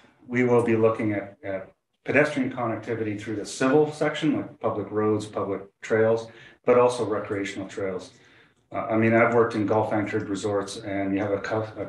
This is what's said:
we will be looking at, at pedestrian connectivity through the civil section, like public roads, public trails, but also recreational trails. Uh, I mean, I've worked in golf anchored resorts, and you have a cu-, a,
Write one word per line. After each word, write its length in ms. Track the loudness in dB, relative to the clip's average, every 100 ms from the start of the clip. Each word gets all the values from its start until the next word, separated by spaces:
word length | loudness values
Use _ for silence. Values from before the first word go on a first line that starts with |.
| _ _ -6
we 180 | 0
will 180 | 4 4
be 140 | 4 4
looking 360 | 4 2 -2
at, 260 | -2 -6 -12
at 300 | -8 -8 -8 _ _ _
pedestrian 480 | 0 2 2 0 -4
connectivity 640 | -2 -4 -4 -6 -4 -4 -6
through 180 | -6 -8
the 100 | -8
civil 440 | -2 4 4 4
section, 460 | 0 -4 0 0 0
like 240 | -4 -6
public 300 | -4 -4 -4
roads, 340 | 0 2 0
public 380 | -2 -6 -4 -6 -8 _
trails, 480 | -2 2 4 2 -2 -16 -20 _ 4
but 120 | 6
also 280 | 6 2 -2
recreational 600 | -4 -4 -4 -4 -8 -10
trails. 440 | -6 -6 -6 -10 -20 _ _ _ _ _
Uh, 100 | -8 -2
I 80 | 2
mean, 160 | 4
I've 180 | 4 4
worked 220 | 4 2
in 100 | 2 2
golf 280 | 2 2
anchored 340 | -2 -2 -4 -4
resorts, 480 | -4 -2 -2 -4 -10
and 380 | -8 -4 -2
you 60 | -2
have 120 | 0
a 80 | -2
cu-, 160 | -2 -4
a, 300 | -4 -8